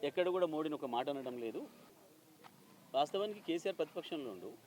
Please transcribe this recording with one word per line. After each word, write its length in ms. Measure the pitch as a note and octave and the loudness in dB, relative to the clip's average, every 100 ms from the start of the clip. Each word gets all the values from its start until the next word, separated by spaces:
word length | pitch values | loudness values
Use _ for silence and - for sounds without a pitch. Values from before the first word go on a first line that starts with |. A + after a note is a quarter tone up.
| D3 | 0
ఎక్కడ 180 | C#3 F3+ F#3 | 2 4 4
కూడా 120 | F3+ | 4
మోడీని 220 | D#3 D#3 D3 | 4 0 0
ఒక 80 | C#3 A#2+ | 0 0
మాట 120 | C3+ | 0
అనడం 220 | C#3 C3 B2 A2+ | -2 -4 -4 -4
లేదు. 160 | B2+ D4 - - - - - - - - - - - - C3 | -4 -8 -14 -20 -20 -20 -20 -20 -20 -20 -20 -20 -20 -2 2
వాస్తవానికి 460 | D3 G3 G#3 G#3 G3 | 4 2 -2 -4 -2
కేసీఆర్ 300 | E3+ F#3+ F#3 | 0 0 0
ప్రతిపక్షంలో 500 | D#3 F3+ D#3+ E3 C3 F#2+ | -2 -2 -6 -4 -4 -6
ఉండు 160 | F2+ - | -10 -12